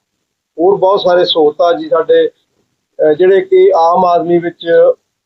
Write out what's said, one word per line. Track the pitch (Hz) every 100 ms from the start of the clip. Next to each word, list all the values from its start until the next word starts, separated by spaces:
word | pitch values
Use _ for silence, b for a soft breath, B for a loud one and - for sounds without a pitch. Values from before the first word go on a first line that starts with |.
| _ _ _ _ _ -
ਹੋਰ | 175 202
ਬਹੁਤ | 185 202
ਸਾਰੇ | 185 175
ਸਹੂਲਤਾਂ | 175 175 151 147 175
ਜੀ | 170 311
ਸਾਡੇ, | 165 - 165 160
ਅਹ, | - _ _ _ _ _ - 156
ਜਿਹੜੇ | 151 185 196
ਕਿ | 190 185 190 165
ਆਮ | 160 175
ਆਦਮੀ | 180 175 165 175
ਵਿੱਚ | 170 - 170 170 175 - _ _